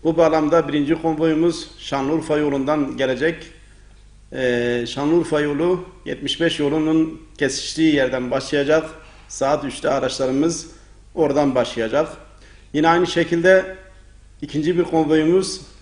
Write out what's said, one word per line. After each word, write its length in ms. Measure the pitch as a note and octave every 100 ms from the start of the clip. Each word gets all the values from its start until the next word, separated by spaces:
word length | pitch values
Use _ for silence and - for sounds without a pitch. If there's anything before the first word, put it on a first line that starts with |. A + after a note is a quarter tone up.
Bu 140 | D#3+ D#3+
bağlamda 500 | D#3+ D#3+ D3+ E3 C#3+
birinci 340 | D3 C#3+ D#3+
konvoyumuz 640 | E3 D3+ E3 D#3 E3+ D#3+ - -
Şanlıurfa 580 | - C#3 C3+ D#3+ D#3+ D3+
yolundan 600 | D3 C#3 C3 D#3 C3+ B2
gelecek. 480 | C3 B2 D#3 E3 - - - - - - - - -
E, 520 | C3 B2+ A#2+ A#2+ A#2+ A#2
Şanlıurfa 540 | - C#3+ E3+ D#3+ D3+
yolu 440 | D3 C#3+ E3+ F3+ F3+ - -
yetmiş 360 | - - -
beş 180 | E3 D#3+
yolunun 640 | C#3+ D#3 D#3 D#3+ D#3+ - - -
kesiştiği 580 | C#3+ - - D3+ D#3+ D3
yerden 360 | C3 C3 B2
başlayacak. 580 | C3+ - C#3+ C#3+ D#3 D#3 - - - -
Saat 380 | - C3+ D3 C#3
üçte 240 | - D3+
araçlarımız 760 | C#3 C3 - C3 C3 D#3+ E3 - - - - - -
oradan 400 | D3+ C#3 C#3+ B2
başlayacak. 520 | A#2 B2 A2+ C3 D#3+ - - - - - -
Yine 160 | C#3+ E3
aynı 180 | E3+ F3
şekilde 680 | E3+ D#3+ E3+ F3 F#3+ F#3 - - - - - - -
ikinci 360 | C#3+ C#3+ D#3 F3
bir 60 |
konvoyumuz 800 | E3+ E3 D3+ D#3 D#3 F#3 F#3 - - -